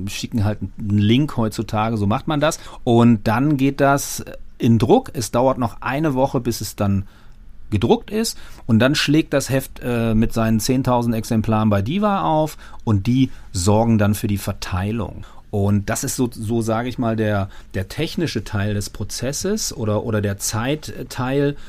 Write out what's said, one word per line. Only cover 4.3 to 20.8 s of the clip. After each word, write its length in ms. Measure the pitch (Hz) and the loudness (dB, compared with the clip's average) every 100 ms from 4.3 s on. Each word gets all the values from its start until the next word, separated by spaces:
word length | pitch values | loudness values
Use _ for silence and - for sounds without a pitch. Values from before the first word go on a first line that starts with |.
| - - - | -12 -14 -2
in 220 | 123 117 | 4 4
Druck. 320 | 135 220 - | 6 4 4
Es 160 | - 110 | -8 -2
dauert 300 | 120 131 127 | 2 2 2
noch 220 | 120 - | -2 -4
eine 340 | - 139 160 127 | -4 -2 0 2
Woche, 240 | 135 139 | 0 0
bis 220 | 120 113 | -2 -4
es 140 | 110 - | -6 -2
dann 280 | 101 98 95 - - - - - - | 0 0 -2 -12 -20 -20 -18 -16 -4
gedruckt 400 | 107 120 226 - | 0 2 2 0
ist. 300 | 214 226 - - - - | -4 -4 -6 -14 -12 2
Und 140 | 110 | 4
dann 160 | 127 147 | 4 2
schlägt 380 | - 151 156 | 2 2 2
das 180 | 143 131 | -2 0
Heft, 300 | 135 - - | -2 -2 -10
äh, 320 | 123 120 117 107 | -4 -2 2 2
mit 180 | 117 | 2
seinen 260 | 117 110 110 | 2 2 2
zehntausend 540 | - 131 131 123 117 | 2 0 2 2 2
Exemplaren 560 | 113 110 113 110 110 110 | -2 0 0 2 2 4
bei 140 | 101 | 2
Diva 400 | 101 185 208 196 | 0 0 0 0
auf 340 | 165 156 156 - - - | 2 2 0 -4 -16 -8
und 220 | - 104 98 | 0 0 2
die 240 | 127 131 - - | 4 2 0 -8
sorgen 480 | 98 90 104 117 110 | -2 4 4 4 4
dann 160 | 104 107 | 4 2
für 120 | 107 | 0
die 120 | 101 | -2
Verteilung. 840 | - 98 - 90 101 117 87 87 - - - | -4 -6 -4 -2 -2 -4 -6 -10 -16 -18 -6
Und 400 | 104 101 101 101 | -2 2 2 0
das 120 | 117 | -4
ist 120 | 135 - | -4 -2
so, 120 | 127 | -2
so 280 | - 107 117 | -2 -2 0
sage 280 | 110 110 123 | 0 0 -2
ich 80 | 120 | -2
mal, 180 | 117 110 | -2 0
der, 340 | 107 101 98 - - 98 | 0 0 -2 -8 -10 -8
der 120 | 92 | -6
technische 560 | - 160 - 165 117 | -4 -4 -2 -2 -4
Teil 300 | 101 104 101 | -4 -2 -2
des 160 | 101 104 | -2 -4
Prozesses 880 | - - - 120 147 190 214 - - | -8 -8 -4 -6 -4 -2 -2 -4 -4
oder, 260 | 107 104 | -2 0
oder 180 | 117 107 | 0 -2
der 180 | 101 98 | -2 -4
Zeitteil 1160 | - 113 123 156 | -4 -4 -2 -4